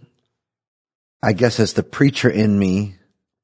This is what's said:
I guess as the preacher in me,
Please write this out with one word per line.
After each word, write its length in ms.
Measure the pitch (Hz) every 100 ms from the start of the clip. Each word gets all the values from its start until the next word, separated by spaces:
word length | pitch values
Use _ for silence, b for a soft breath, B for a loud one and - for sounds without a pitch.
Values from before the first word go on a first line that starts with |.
| - _ _ _ _ _ _ _ _ _ _ _
I 100 | -
guess 280 | 98 120 -
as 140 | 107
the 80 | -
preacher 480 | - - 139 131 123
in 280 | 104 107 101
me, 380 | 98 92 104 92 _ _ _ _